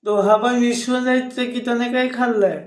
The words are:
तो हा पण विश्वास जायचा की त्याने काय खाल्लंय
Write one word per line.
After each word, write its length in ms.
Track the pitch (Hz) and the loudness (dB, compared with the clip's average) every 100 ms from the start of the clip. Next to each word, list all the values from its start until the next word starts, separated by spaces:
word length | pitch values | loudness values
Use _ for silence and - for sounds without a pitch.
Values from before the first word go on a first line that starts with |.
तो 160 | 208 208 | -2 0
हा 160 | 196 214 | 4 4
पण 220 | 240 247 | 4 2
विश्वास 420 | 240 240 - 254 | 2 0 -2 -2
जायचा 400 | 254 254 254 254 | 0 0 -2 -6
की 160 | 247 247 | -6 -4
त्याने 280 | 247 240 240 | -4 -2 -2
काय 160 | 247 254 | -2 -2
खाल्लंय 440 | 240 247 220 190 160 | -2 -2 2 0 0